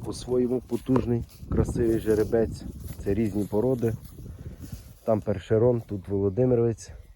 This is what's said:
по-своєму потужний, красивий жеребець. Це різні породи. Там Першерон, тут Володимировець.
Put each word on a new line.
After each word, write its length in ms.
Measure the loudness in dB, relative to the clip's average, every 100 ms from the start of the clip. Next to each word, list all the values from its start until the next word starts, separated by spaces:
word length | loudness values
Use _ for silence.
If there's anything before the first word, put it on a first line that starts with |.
по-своєму 560 | -6 -10 -2 0 0 -2
потужний, 640 | -2 -4 0 0 2 -2 -4 -12 -2
красивий 480 | 0 2 2 2 2
жеребець. 680 | 2 2 4 2 2 -2 -10 -10 -12 -6
Це 100 | -2
різні 300 | 0 0 0
породи. 500 | 0 2 2 2 0 -2 -8 -16 -14 -14 -14 -14 -14 -14 -16 -8
Там 160 | 0 0
Першерон, 600 | 0 -4 0 4 4 4
тут 280 | -2 -8 -4
Володимировець. 840 | 0 0 2 4 4 2 -2 -10 -18 -20